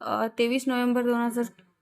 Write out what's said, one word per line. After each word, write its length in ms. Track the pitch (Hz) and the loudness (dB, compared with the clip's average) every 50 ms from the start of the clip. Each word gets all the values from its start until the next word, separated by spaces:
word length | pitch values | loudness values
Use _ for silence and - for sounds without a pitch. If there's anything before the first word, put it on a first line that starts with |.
अ, 260 | - 220 208 214 220 226 226 - | -6 -4 -2 0 -2 -2 0 0
तेवीस 240 | 240 233 254 269 254 | 0 2 2 0 0
नोव्हेंबर 340 | 269 254 247 247 247 240 247 | 0 0 0 2 2 2 2
दोन 120 | 240 240 240 | 2 0 0
हजार 320 | 233 233 240 226 240 233 233 - - - _ _ _ | 0 0 -2 -2 -2 -4 -4 -6 -16 -20 _ _ _